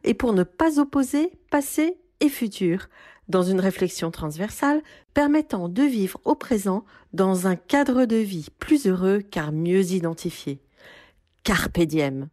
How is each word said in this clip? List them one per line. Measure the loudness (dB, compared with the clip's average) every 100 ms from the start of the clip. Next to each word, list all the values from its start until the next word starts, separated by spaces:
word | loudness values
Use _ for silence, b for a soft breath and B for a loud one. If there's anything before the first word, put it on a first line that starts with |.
et | 0
pour | 0 2
ne | 2
pas | 0 2 2 2
opposer | 0 0 0 0 -2 -6 _
passé | -2 -2 -2 -2 -2 _ _
et | -2
futur, | 0 -6 -2 -2 -2 -6 B B B -2
dans | 0
une | 2 2
réflexion | 0 0 -4 -2 -8
transversale | -6 -8 -6 -8 -2 0 0 -4 B B
permettant | 0 2 2 0 -4 -4
de | 0
vivre | 0 2 -2 -2
au | -2
présent | -2 0 0 0 -2 b b b
dans | 0 2 2 0
un |
cadre | -2 0 2 4 2
de | 2 2
vie | 0 -6 -10 _
plus | 0 2 2
heureux | 2 2 0
car | -2 -6 -4
mieux | -2 2 2 2
identifié. | 0 -2 -4 -8 -8 -10 -10 _ B B B B B _ _
Carpe | -2 -2 0 0
diem. | 0 2 -2 -4 -10